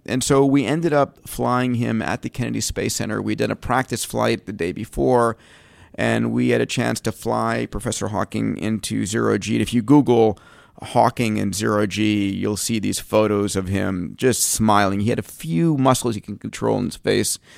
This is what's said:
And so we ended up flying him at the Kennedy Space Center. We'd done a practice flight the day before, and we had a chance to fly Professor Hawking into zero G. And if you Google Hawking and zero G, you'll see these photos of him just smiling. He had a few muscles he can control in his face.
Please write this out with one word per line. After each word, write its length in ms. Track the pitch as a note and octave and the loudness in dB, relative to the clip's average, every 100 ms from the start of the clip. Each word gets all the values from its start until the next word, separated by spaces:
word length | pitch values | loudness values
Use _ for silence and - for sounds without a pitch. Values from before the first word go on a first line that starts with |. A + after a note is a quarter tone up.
| - | -4
And 180 | B2+ | -4
so 200 | - C#3 | 2 4
we 200 | C#3 C#3 | 4 4
ended 300 | A2 D#3 E3 | 2 0 2
up 340 | D3 C#3 - - | 2 0 -4 -12
flying 460 | - A#2+ B2 B2+ | -4 -2 0 0
him 260 | A#2+ A#2 A2 | 0 0 -2
at 220 | E2 G#2+ | -2 -4
the 80 | - | -6
Kennedy 320 | - A#2+ A2+ | -6 -4 -4
Space 320 | - G2 G#2+ | -4 -4 -4
Center. 260 | - G2+ G#2 | -4 -4 -4
We'd 180 | G#2 A2 | -4 -2
done 120 | A2+ | -2
a 60 | G#2 | -4
practice 500 | - B2 C3 A#2 - | -2 -2 -2 -6 -4
flight 400 | A2+ A2+ A2+ - | -2 0 -2 -6
the 80 | |
day 180 | G#2 F2 | -6 -6
before, 640 | - A2 - C3+ B2 A#2 - - - - - - | -6 -8 -2 2 4 2 -2 -12 -20 -20 -20 -18
and 380 | - A2+ A2+ A#2 | -4 -2 0 0
we 160 | A#2 B2 | 0 2
had 140 | A#2 | 2
a 40 | A#2 | 0
chance 320 | - A#2 A#2 | -2 -2 -2
to 120 | A2+ | -6
fly 540 | - A#2 A#2 A2+ A#2 A#2 | -6 -4 -2 -2 -2 -4
Professor 420 | G2+ A2+ - G#2 | -6 -6 -4 -4
Hawking 480 | G2+ G#2 A2 A2 - | -4 -4 -4 -4 -2
into 480 | G#2+ A2 - A2+ | -4 -4 -4 -4
zero 320 | G#2 A2+ A2 G#2 | -2 0 2 0
G. 200 | G2 A2+ | 0 -2
And 60 | |
if 120 | A2 | 0
you 80 | A#2+ | 0
Google 560 | G#2+ D3 B2+ A#2 A2 - - - - - | 6 6 6 6 4 2 -10 -20 -20 -18
Hawking 600 | - B2 A2+ - A2+ G#2+ | 0 4 4 2 0 0
and 160 | G2+ F#2 | -2 -2
zero 300 | A2 G#2 G#2 | 0 2 0
G, 440 | G2 G#2+ G#2 G2 | 0 0 2 0
you'll 260 | F#2+ G2+ G#2 | -2 -4 -2
see 220 | - A2 | -2 -2
these 220 | G2 G2 | -2 -4
photos 560 | - G#2+ G#2+ G2+ G2+ G2 | 0 2 4 2 0 -2
of 100 | F#2 | -2
him 460 | G2 G2 F#2 E2+ | -2 -2 -4 -6
just 300 | - B2+ A2+ | 0 0 2
smiling. 560 | - - G#2+ G#2 G2 G2 | 0 2 4 4 4 2
He 100 | G#2 | 0
had 80 | - | -2
a 40 | |
few 540 | - - D#3+ E3 E3 C#3+ | -4 -12 -4 0 2 4
muscles 380 | C3 B2+ A#2+ | 2 2 0
he 60 | G#2 | -4
can 180 | - G2+ | -8 -12
control 400 | A2 - A2+ G#2+ | -10 -4 -2 0
in 60 | |
his 100 | G2 | -2
face. 460 | - - G2+ - - - | -4 0 0 0 -4 -10